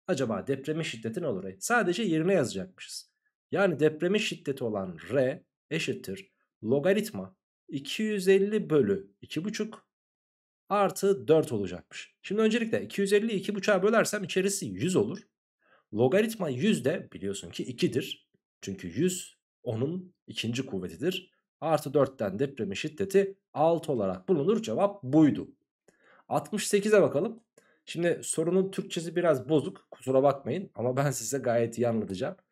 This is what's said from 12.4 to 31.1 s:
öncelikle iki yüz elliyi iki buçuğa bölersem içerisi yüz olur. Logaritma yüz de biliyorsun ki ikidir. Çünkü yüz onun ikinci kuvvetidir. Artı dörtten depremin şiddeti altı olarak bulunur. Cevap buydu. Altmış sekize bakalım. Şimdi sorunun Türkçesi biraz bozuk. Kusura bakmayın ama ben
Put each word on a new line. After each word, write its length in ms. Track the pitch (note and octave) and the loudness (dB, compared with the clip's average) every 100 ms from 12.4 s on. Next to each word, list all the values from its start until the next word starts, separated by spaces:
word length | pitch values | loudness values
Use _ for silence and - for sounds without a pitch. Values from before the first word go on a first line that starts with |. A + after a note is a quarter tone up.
öncelikle 420 | A3 A#3 A3+ A3 | 2 2 0 -2
iki 180 | G3+ - | -2 -2
yüz 120 | G3 | 2
elliyi 260 | G#3 A3+ F#3+ | 2 2 -2
iki 160 | - G3+ | -4 -2
buçuğa 280 | F#3 F#3+ | 2 2
bölersem 400 | G3+ A3+ - G#3 | 4 2 2 -4
içerisi 420 | F#3+ F#3+ F#3+ G3 A#2+ | -4 -2 0 -2 -6
yüz 300 | F#2 D#3+ F3 | -4 0 2
olur. 240 | - - - _ _ _ _ _ _ | 2 -4 -14 _ _ _ _ _ _
Logaritma 560 | G#2 B2+ F#3+ A3+ A3 E3 | 2 4 4 2 -2 -4
yüz 360 | B2 G3 E3+ B2+ | 0 2 2 0
de 240 | F3 - | -4 -8
biliyorsun 360 | - G2 G2 G#2+ | -10 -8 -8 -10
ki 140 | - | -10
ikidir. 680 | - A#2+ E3 A2+ - - _ _ _ _ | -8 -2 0 0 -4 -10 _ _ _ _
Çünkü 260 | - F#2 F2+ | -10 -10 -8
yüz 520 | F2+ F3+ F#3 - _ _ _ | -2 -2 -2 -10 _ _ _
onun 500 | A#2+ A2 C#3 F#3 F#3 _ - | -8 -4 -4 -4 -10 _ -12
ikinci 380 | A#2 A2+ B2 C3 | -6 -4 -4 -6
kuvvetidir. 640 | F#2+ F2+ E2 D3+ F#2 - _ _ _ | -8 -8 -6 -6 -6 -10 _ _ _
Artı 320 | D#3 D3+ D3 | 0 0 2
dörtten 460 | C#3+ C3+ - G2+ G2 | 2 2 0 -4 -2
depremin 360 | C#3+ - G2 F#2+ | -4 -2 -6 -4
şiddeti 600 | D3+ - G2 F#3+ G3 - _ | -6 -4 2 2 2 -4 _
altı 380 | B2+ D#3+ E3+ D#3+ | 0 2 2 0
olarak 380 | B2+ F#2+ F2+ - | -2 -2 -2 0
bulunur. 320 | E3+ D#3 A3 | 2 2 0
Cevap 420 | - A2+ G3+ G3+ | 0 0 0 -2
buydu. 440 | B2+ D3+ D3+ F#2+ E2 _ _ _ _ _ _ _ - | 4 6 8 4 -4 _ _ _ _ _ _ _ -4
Altmış 400 | C#3 - G#3 - | -4 -2 -4 0
sekize 340 | G3+ G#3 G#3+ | 2 6 6
bakalım. 420 | D3+ C#3 G#3 - _ _ _ _ - | 6 2 -2 -6 _ _ _ _ -10
Şimdi 340 | D#3 E3+ C#3+ | -2 0 0
sorunun 480 | - - D#3+ F#3+ F#3+ | -2 -2 2 2 2
Türkçesi 440 | - - F3+ E3 E3 | -4 -6 -6 -4 0
biraz 340 | F3 C3+ A2 | 2 2 2
bozuk. 380 | D#3 F#3 F#3 _ | 0 0 -8 _
Kusura 320 | - - C3 | -8 0 4
bakmayın 480 | C#3 C3+ - E3 - - | 4 2 -4 -6 -6 -4
ama 220 | B2 B2+ | -2 0
ben 140 | C#3+ | 0